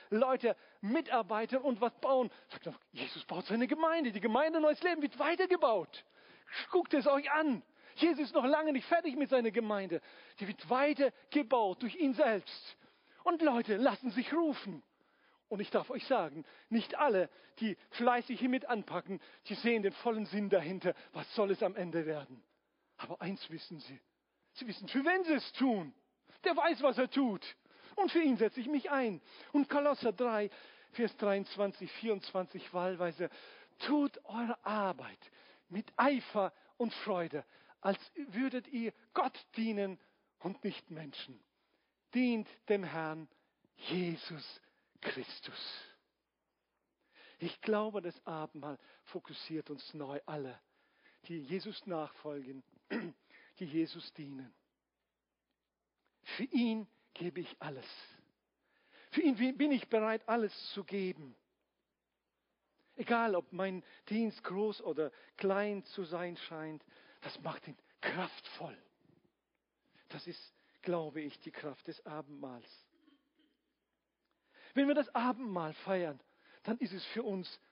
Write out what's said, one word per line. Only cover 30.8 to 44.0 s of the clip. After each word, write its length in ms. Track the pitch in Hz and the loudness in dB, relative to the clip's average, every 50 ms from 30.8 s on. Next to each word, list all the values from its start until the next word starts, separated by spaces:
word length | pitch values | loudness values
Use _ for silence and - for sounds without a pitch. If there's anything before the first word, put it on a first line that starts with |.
| - _ | -20 _
Vers 240 | - - 240 208 - - | -2 0 0 0 0 0
dreiundzwanzig, 720 | 220 208 196 196 196 - - 190 202 196 190 - 233 - - | 2 2 2 2 0 -2 -2 0 0 0 -2 -4 -10 -10 -10
vierundzwanzig 800 | - - 226 214 196 - - - 190 185 151 - 185 - - - | -6 -2 -2 -2 -2 -2 -4 -4 -4 -4 -4 -6 -12 -10 -6 -4
wahlweise. 560 | 180 175 185 190 165 180 170 165 - 180 156 - - - - - - - - _ - | -2 0 0 0 0 -2 -2 -2 -2 -4 -4 -4 -8 -20 -20 -20 -20 -20 -20 _ -8
Tut 400 | - - 285 302 285 277 - - - | -2 2 4 4 4 2 0 -4 -14
eure 380 | - 202 226 240 220 - - - | -10 -6 -4 -2 -2 -2 -4 -2
Arbeit 560 | - 214 214 202 190 165 131 131 120 104 - - - _ - - - - _ _ - | -2 0 2 2 0 0 -2 -8 -14 -14 -18 -20 -20 _ -20 -20 -20 -20 _ _ -8
mit 220 | 175 202 220 - - - | -6 -6 -6 -4 0 4
Eifer 560 | 226 277 294 247 - - - 214 190 175 - _ _ _ _ - | 4 4 4 2 -2 -2 0 0 0 0 -2 _ _ _ _ -4
und 160 | 233 226 - | -4 -2 -4
Freude, 500 | - - - 196 180 170 165 - - - _ _ - _ - - _ | -4 -4 -2 -2 0 -2 -2 -4 -6 -8 _ _ -20 _ -20 -14 _
als 180 | - 196 196 - - - - | 0 0 0 0 -2 -14 -12
würdet 520 | 359 285 285 180 214 262 269 - 254 247 - | -12 -10 -6 -2 -2 -2 0 -2 -4 -6 -6
ihr 260 | 285 233 233 220 - _ _ _ - | -6 -4 -4 -4 -6 _ _ _ 0
Gott 240 | - - - - - - _ - | 0 0 0 0 -6 -18 _ -4
dienen 440 | - 226 226 220 202 202 196 185 151 _ _ _ _ _ _ _ _ | -2 -2 0 0 0 0 -2 -4 -8 _ _ _ _ _ _ _ _
und 240 | - 175 196 - - | -8 -8 -6 -4 -6
nicht 280 | 202 160 - - - | -6 -6 -6 -12 -14
Menschen. 480 | 165 156 160 143 139 - - - 127 107 _ _ _ _ _ _ _ _ _ _ _ _ _ _ - | -12 -12 -12 -12 -12 -14 -14 -14 -16 -20 _ _ _ _ _ _ _ _ _ _ _ _ _ _ 2
Dient 340 | 240 254 247 240 220 208 - - - _ - | 2 4 4 4 2 0 -4 -10 -10 _ 0
dem 140 | 208 202 190 | 0 0 0
Herrn 440 | 160 143 165 160 156 156 160 156 - _ _ _ _ _ _ _ _ _ | -2 -4 -4 -4 -4 -6 -8 -10 -16 _ _ _ _ _ _ _ _ _
Jesus 840 | - - - 165 180 | -14 -8 -4 -2 -2